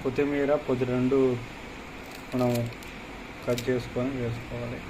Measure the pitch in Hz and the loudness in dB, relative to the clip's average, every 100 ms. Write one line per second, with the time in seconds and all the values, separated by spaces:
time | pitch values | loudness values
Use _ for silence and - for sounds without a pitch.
0 | 139 120 143 143 139 147 - 123 123 127 | 0 2 2 4 4 4 4 2 4 4
1 | 127 135 131 120 113 - - - - - | 4 6 6 4 -4 -12 -12 -12 -12 -12
2 | - - - 127 123 120 117 - - - | -12 -12 -4 2 2 2 0 -6 -12 -12
3 | - - - - - 123 120 127 113 127 | -12 -12 -12 -8 -2 0 2 0 0 -2
4 | 127 135 117 117 - 120 120 120 - | -2 0 -2 -4 -6 -6 -6 -8 -10